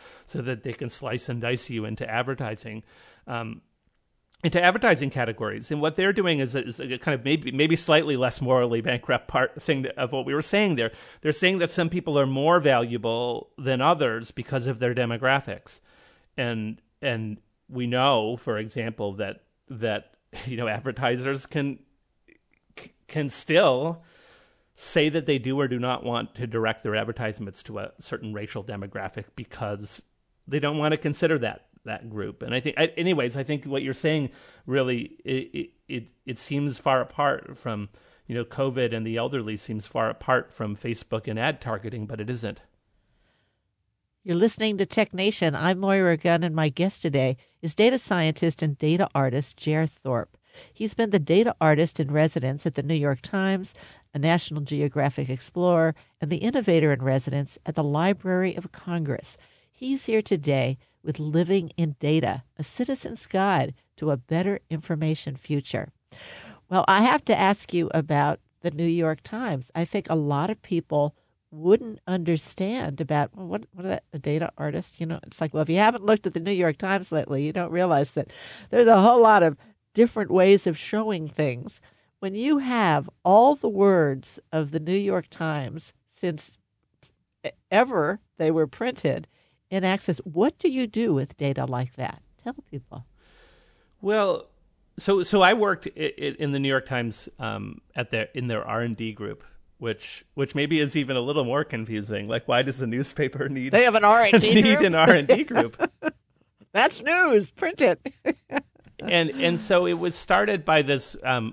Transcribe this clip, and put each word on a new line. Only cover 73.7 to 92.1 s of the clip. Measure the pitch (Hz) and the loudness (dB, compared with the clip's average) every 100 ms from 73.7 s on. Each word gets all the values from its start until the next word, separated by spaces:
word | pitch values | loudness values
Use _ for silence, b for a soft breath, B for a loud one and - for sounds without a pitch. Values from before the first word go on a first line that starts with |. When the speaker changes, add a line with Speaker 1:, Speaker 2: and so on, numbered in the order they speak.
Speaker 2:
what | 185 185 | -10 -6
a, | 190 - | -6 -8
a | 151 | -8
data | 143 151 165 - | -4 -2 -4 -6
artist, | 147 156 - - | -6 -6 -8 -8
you | 165 | -8
know, | 165 | -8
it's | - - | -10 -8
like, | 156 | -4
well, | 147 | -2
if | 156 | 0
you | 175 | 4
haven't | 214 240 | 4 2
looked | 202 214 185 | 2 2 0
at | |
the | 165 | -4
New | 170 | -2
York | 190 170 147 | 0 0 0
Times | 185 196 185 | -2 -2 -2
lately, | 156 - 139 | -4 -2 -2
you | 151 | -2
don't | 170 170 | -4 -2
realize | 165 180 147 143 | 0 2 2 2
that | - - B B B B | -2 -8 B B B B
there's | 240 226 | 6 8
a | 214 | 10
whole | 214 240 | 10 10
lot | 220 208 | 10 8
of | 165 143 b b _ | 6 2 b b _
different | - 233 220 202 | 4 4 4 2
ways | 185 185 196 185 | 6 8 8 6
of | 156 | -4
showing | - 214 220 185 151 | -4 -4 -2 -4 -4
things. | - 147 120 117 - _ b b _ | -2 -2 -2 -10 -18 _ b b _
When | 196 | -8
you | 202 262 294 | -2 0 2
have | 254 240 190 147 147 - | 2 2 4 2 0 -2
all | 175 208 254 | 4 8 8
the | 294 247 | 4 0
words | 196 202 185 151 135 - - - | 4 6 6 4 0 -8 -20 -6
of | 160 147 | -4 -2
the | 160 | -4
New | 156 196 | -2 0
York | 202 185 - | 0 -2 -4
Times | - 160 151 123 160 - _ _ | -6 -4 -4 -6 -10 -16 _ _
since | _ 180 160 - - _ _ _ _ _ _ _ _ | _ -6 -6 -10 -20 _ _ _ _ _ _ _ _
e-, | - - - | -12 -12 0
ever | 202 254 208 151 202 _ - | 2 2 2 0 -2 _ -2
they | 160 | 0
were | 160 151 | 2 0
printed | - 247 254 156 127 - _ _ _ - | -2 -6 -4 -2 -4 -8 _ _ _ -6
in | 190 | -2
access, | 185 196 - 160 | 0 0 -2 -6
what | 185 156 262 - | -4 0 0 2
do | 349 | -2
you | 262 240 | 0 -2
do | 220 226 | -2 0
with | 139 120 - | 0 -2 -4
data | 139 135 | -4 -2
like | 131 123 127 - | -4 -4 -6 -8
that? | 123 | -10